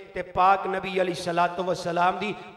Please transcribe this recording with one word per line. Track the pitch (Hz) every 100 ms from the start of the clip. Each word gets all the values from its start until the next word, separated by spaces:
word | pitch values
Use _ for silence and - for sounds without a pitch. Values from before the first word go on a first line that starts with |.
| -
ते | 190 180
पाक | - 214 196 185
नबी | 190 190 185
अलैहिस्सलातु | 185 175 - 170 175 175
वस्सलाम | 180 175 175 170 180 190
दी | 208 180 -